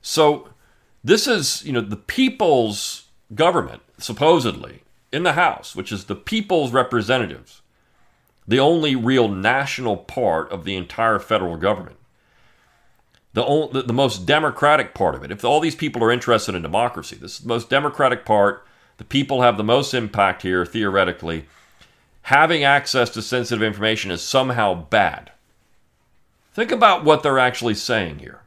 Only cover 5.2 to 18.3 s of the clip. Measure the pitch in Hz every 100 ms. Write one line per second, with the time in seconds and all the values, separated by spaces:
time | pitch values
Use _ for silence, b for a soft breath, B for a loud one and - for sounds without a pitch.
5.2 | 175 151 170 - - - - 101 - 98
6.2 | - 220 208 170 135 127 123 120 104 131
7.2 | 98 65 - - _ _ _ _ _ _
8.2 | _ _ - 120 139 170 156 131 117 131
9.2 | 113 95 104 131 139 - 123 98 - -
10.2 | 113 82 - 95 85 95 85 - 113 104
11.2 | - 107 90 82 113 98 87 - _ _
12.2 | _ _ _ _ _ _ _ _ _ _
13.2 | _ - 117 147 151 131 120 120 135 107
14.2 | 90 151 151 - 147 151 120 - 92 65
15.2 | 71 101 120 147 165 - 151 120 113 120
16.2 | 120 113 - 90 78 95 120 - 73 -
17.2 | - - 117 117 - 139 147 143 135 123
18.2 | -